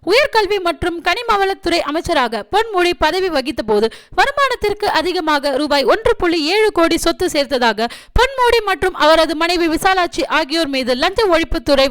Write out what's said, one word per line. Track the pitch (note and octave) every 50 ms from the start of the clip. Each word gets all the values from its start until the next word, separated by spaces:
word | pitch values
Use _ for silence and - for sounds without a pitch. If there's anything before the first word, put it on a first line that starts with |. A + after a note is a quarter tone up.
| - D#4+
உயர்கல்வி | G4 C5 D5+ - - A4 G#4 F4+ G#4 G4+ F4+
மற்றும் | F4 D#4+ - - F4+ E4+ E4+ C#4+
கனிம | F4+ F4+ A#4 A#4+ A#4 G#4 G4+
வளத்துறை | G4 F#4+ G4 G4 - F4 E4 F4 - -
அமைச்சராக | D4 E4 - - E4+ C#4+ B3 A3+ A3+ G#3 G3+ - -
பொன்முடி | G#4 A4+ A#4 G#4 F4+ F4 F4 F4 - E4+
பதவி | D#4 E4 F#4+ F#4+ F#4 D#4+
வகித்த | C4+ A#3+ C#4+ A#3+ D4+ A#3 G#3+
போது | G#3+ G#3 A3+ - - - - _ - F4+
வருமானத்திற்கு | G#4 C5 C#5+ D5 C#5 B4+ A#4+ A#4 - G#4 G#4 G#4 G#4 - G#4+ D#4+
அதிகமாக | C#4 F4+ E4+ F#4 E4 D#4 D4+ C#4+ C4 C#4+ C4+ C4
ரூபாய் | D4+ C#4 D4 C#4+ C4 A3 E4
ஒன்று | G#4 A4 A#4+ A4+ - F#4+
புள்ளி | F4 E4 E4+ C#4+ D4+ F#4+
ஏழு | G#4+ A4 G#4 - F4+
கோடி | E4 D#4+ E4 D#4+ -
சொத்து | E4 E4+ - F#4 E4+ -
சேர்த்ததாக | D4+ C#4 A#3 C#4+ B3 B3 A3+ G#3 G3+ A3+ A#3+ - - - - _ -
பொன்முடி | B4 C5+ C#5 C5 B4 A#4+ A#4 A#4 G#4+ G4
மற்றும் | F#4 - - F#4+ - - D4
அவரது | D4+ D#4+ E4 D#4+ D4 E4 D4+ E4
மனைவி | E4+ F4+ E4 E4+ E4 D#4
விசாலாட்சி | D#4+ - F#4+ F#4+ F#4 F4 F4 - F4 C#4+ - - D4+
ஆகியோர் | D#4+ C4 D4+ E4+ E4 C#4+ C4+
மீது | C4 C4 A3+ B3+ B3 D4+
லஞ்ச | F#4 G4 - A4+ F#4+ E4
ஒழிப்புத்துறை | D#4+ E4 - - E4 - - C#4+ C#4 C4+ C#4